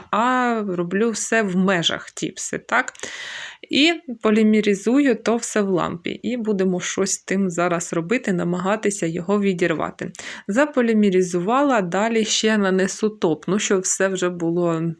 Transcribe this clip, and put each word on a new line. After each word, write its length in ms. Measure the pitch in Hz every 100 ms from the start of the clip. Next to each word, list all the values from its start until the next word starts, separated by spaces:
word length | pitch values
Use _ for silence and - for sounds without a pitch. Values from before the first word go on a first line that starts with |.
| -
а 520 | 202 240 254 247 226 208
роблю 420 | 180 175 190 233
все 320 | 214 - 226
в 140 | 208 180
межах 540 | 190 185 160 160 -
тіпси, 480 | - 160 - - -
так? 340 | - 233 262 - - - - - - - -
І 220 | 254 311 330 294 233
полімеризую 920 | 214 214 214 214 208 196 - 262 285
то 220 | 214 214 233
все 240 | - 226
в 80 | 196
лампі. 420 | 180 160 170 -
І 260 | - 208 240
будемо 440 | 214 202 190 180
щось 320 | - - 196
з 60 | -
тим 320 | - 196 196
зараз 420 | 170 175 170 -
робити, 400 | 175 165 247 247
намагатися 760 | 180 175 175 190 214 214 202 165
його 340 | 165 170 208
відірвати. 720 | 196 180 175 156 - - 175 - - - -
Заполімеризувала, 1300 | 202 294 277 233 220 208 185 180 180 180 254 285 240
далі 440 | 180 190 220 226
ще 340 | 214 - 220 220
нанесу 500 | 196 185 190 - 214
топ, 360 | 214 180 156 -
ну, 100 | 196
щоб 220 | - 196
все 280 | 185 - 190
вже 200 | 190 180
було, 540 | 175 165 170 175 165 165 165